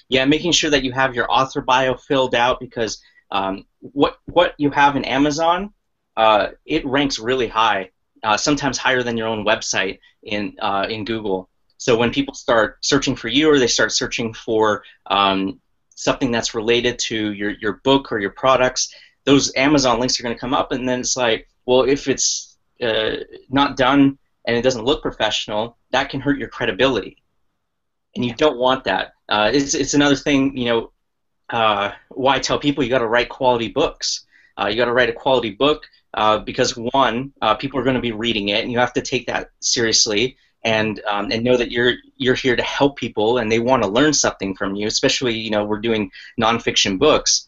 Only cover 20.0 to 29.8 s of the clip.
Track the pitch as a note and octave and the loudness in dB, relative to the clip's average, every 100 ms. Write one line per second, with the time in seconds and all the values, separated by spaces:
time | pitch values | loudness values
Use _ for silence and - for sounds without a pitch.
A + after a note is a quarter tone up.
20 | B2+ - A#2+ A2+ B2 C#3+ - C3 B2+ B2 | 0 -2 -4 -6 -4 -2 -2 -4 -4 -4
21 | - C3 B2 A2+ - _ - B2+ B2+ C#3 | -4 -2 0 -2 -4 _ 2 2 4 0
22 | C#3 C3+ - - - _ _ - A#2+ A2 | -2 -2 -2 -4 -10 _ _ -6 -2 0
23 | A2 G#2+ - - - C3+ C#3 C3+ B2+ C#3+ | -2 -4 -10 -18 -4 0 0 2 4 6
24 | C#3 C#3 _ _ - A#2+ C3 A#2+ A2+ D#3 | 4 2 _ _ -2 0 2 0 0 -2
25 | - - G#2+ - - G#2+ A#2 - _ B2+ | -4 -4 -2 -2 -4 -4 -6 -10 _ -4
26 | C#3+ C#3 C#3+ C#3 A2 - A#2 F#2+ C3+ A2+ | -2 -4 -2 -2 -6 -4 -4 0 0 0
27 | - - _ _ _ _ _ _ _ _ | -6 -14 _ _ _ _ _ _ _ _
28 | _ - A#2+ A2+ D3+ A#2+ B2+ C3 - F#2+ | _ -6 -6 0 0 2 0 0 0 -4
29 | - _ - G#2 G#2+ C#3+ C#3 D#3+ | -4 _ -2 2 2 2 0 -2